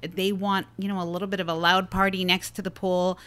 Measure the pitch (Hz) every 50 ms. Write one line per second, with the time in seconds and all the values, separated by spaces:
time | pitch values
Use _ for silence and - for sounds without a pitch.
0 | - 165 175 190 185 202 202 185 196 202 196 190 - - - - 196 202 202 185
1 | 175 170 175 180 202 196 202 185 175 165 165 165 170 170 185 190 190 - - 190
2 | 196 196 190 185 185 180 180 190 - - - - 185 185 - - 196 185 180 180
3 | 180 185 180 - -